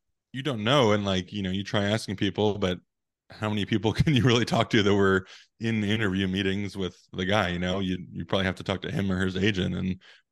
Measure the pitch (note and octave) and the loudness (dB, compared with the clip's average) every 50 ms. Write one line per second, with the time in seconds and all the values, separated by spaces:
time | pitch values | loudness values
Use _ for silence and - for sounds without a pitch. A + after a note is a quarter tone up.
0 | _ _ _ _ _ _ - C3 C3+ D3+ B2+ G#2+ G#2 A2+ C#3 D3+ B2 G#2+ G#2 G#2+ | _ _ _ _ _ _ -12 -8 -6 -4 -4 -2 0 2 4 4 6 4 4 2
1 | G2+ G2 F#2+ F#2 F2 - - G#2 F#2+ F#2 F#2 G2 G2 - - G#2+ G2+ G2+ A2 A2+ | 2 0 0 -2 -2 -4 -6 -6 -4 -4 -4 -4 -6 -2 -2 0 0 0 0 -2
2 | - - G2+ - G#2+ G2 - - G#2 G#2+ G2 G2+ G2 F2+ F2+ - _ _ _ _ | -2 -6 -6 -2 -2 -2 0 0 0 0 0 0 -2 -2 -2 -4 _ _ _ _
3 | _ _ _ _ _ _ - - A2+ G#2+ G#2 G#2 F#2+ - A#2 G2+ G2 A2+ - - | _ _ _ _ _ _ -12 -8 -6 -4 -2 -4 -2 0 -2 0 0 0 2 2
4 | - E3+ D3 A#2+ F#2 C3 A#2 B2 A2 - - A#2 A2 - - A2 G2 G2+ G2+ G2+ | 2 4 4 4 6 6 4 4 2 2 2 0 0 2 4 2 4 4 4 4
5 | G2 F#2+ F#2+ F#2 F#2 - - - - _ _ - A2+ A2+ A2+ A2 G#2 G2+ G#2+ A2 | 4 4 4 2 0 -4 -18 -20 -20 _ _ -6 -4 -2 -2 0 0 0 0 0
6 | A2 G2 F#2 G2 G2 F#2+ F#2 G2 G2 F#2+ F#2+ G2+ G2+ F#2+ - G2 F#2 F2 - _ | 0 0 0 0 0 0 0 0 0 -2 -2 -4 -6 -8 -8 -6 -8 -8 -8 _
7 | _ _ - - F#2 F#2 G2+ G#2+ F#2+ F2 F2 F2 F2+ F2+ F#2 G2 G2 F#2 F#2 F2+ | _ _ -8 -6 -2 0 2 2 2 0 -2 -2 -2 -2 -2 -2 -2 -2 -4 -4
8 | - - - - E2+ - - F#2+ F#2+ F#2+ F2+ - - - F#2+ F2+ - - - - | -6 -10 -10 -10 -6 -2 -2 0 0 -2 -2 -4 -4 -4 -4 -4 -4 -6 -4 -4
9 | F#2+ G2 F#2 F#2 F#2+ F#2 F#2 F#2 F#2+ A2 G2+ F#2 F#2 F#2 F2+ F2+ F#2 F#2 F#2 - | -2 -2 0 0 -2 -2 -2 0 0 0 2 0 -2 -2 -2 -4 -2 -4 -4 -6
10 | _ - - _ _ _ | _ -20 -20 _ _ _